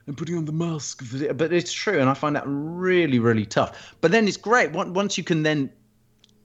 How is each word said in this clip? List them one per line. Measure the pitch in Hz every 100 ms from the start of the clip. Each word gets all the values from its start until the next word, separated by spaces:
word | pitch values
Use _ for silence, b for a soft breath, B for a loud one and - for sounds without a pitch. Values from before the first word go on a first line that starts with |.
| -
I'm | 131
putting | 165 170
on | 156
the |
mask. | 156 170 160 - -
For | 123 131
the, | 143
but | 131 160
it's | 175 -
true, | - - 175
and | 131
I |
find | 135 151 143
that | 127
really, | 143 156 175 185 180 160 123
really | 117 110 104
tough. | - 110 - - -
But | 165
then | 220 208
it's | -
great | 202 240 165 160
on-, | 180
once | 180 202 202
you | 165
can | 165
then | 151 151 135 - _ _ _ _ _ _